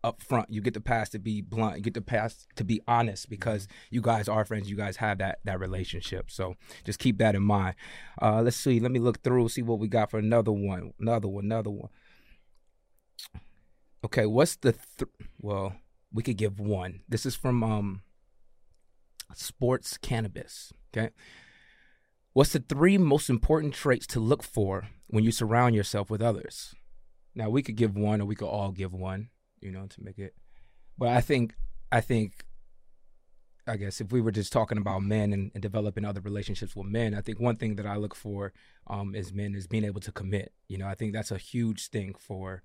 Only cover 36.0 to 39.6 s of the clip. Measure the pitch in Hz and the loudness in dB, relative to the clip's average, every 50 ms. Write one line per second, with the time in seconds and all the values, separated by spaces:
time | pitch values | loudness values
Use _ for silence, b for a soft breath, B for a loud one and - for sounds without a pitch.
36 | 104 104 101 98 92 104 101 101 101 - 98 - - 95 - 107 95 98 101 117 | -4 -4 -4 -6 -6 -6 -6 -6 -4 -4 -4 -4 -6 -6 -8 -8 -6 -2 0 0
37 | 117 110 104 101 101 - 110 104 117 123 113 113 - 110 104 101 101 101 101 104 | 0 0 0 -2 -4 -6 -4 0 0 0 0 2 0 -4 -2 -2 -4 -4 -4 -4
38 | 104 101 - - - 107 101 101 101 98 b b b b b b b - 95 101 | -4 -6 -8 -10 -10 -8 -6 -6 -6 -8 b b b b b b b -8 -6 -6
39 | 101 98 98 107 95 87 92 98 101 101 98 98 | -4 -4 -4 -6 -6 -6 -4 -4 -4 -4 -4 -6